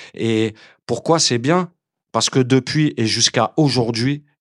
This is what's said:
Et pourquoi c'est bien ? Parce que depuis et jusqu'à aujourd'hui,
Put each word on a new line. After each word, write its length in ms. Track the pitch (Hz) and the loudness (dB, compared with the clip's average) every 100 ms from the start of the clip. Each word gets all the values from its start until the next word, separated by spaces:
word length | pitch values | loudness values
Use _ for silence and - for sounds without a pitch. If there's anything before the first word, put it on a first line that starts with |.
| - | -16
Et 400 | - 113 110 110 107 - _ - | -6 -2 0 -2 -6 -20 _ -8
pourquoi 320 | 120 - 160 | -4 0 2
c'est 180 | - 120 | 2 0
bien ? 360 | 131 180 175 _ _ _ _ | 0 0 -2 _ _ _ _
Parce 200 | 113 - | -4 0
que 80 | 135 | 0
depuis 560 | 123 131 131 151 151 - | 2 2 2 0 0 0
et 80 | |
jusqu'à 480 | 110 107 - 127 110 - | -2 0 0 0 0 0
aujourd'hui, 640 | 143 120 117 113 131 147 - _ | 0 0 -2 -2 -2 -4 -10 _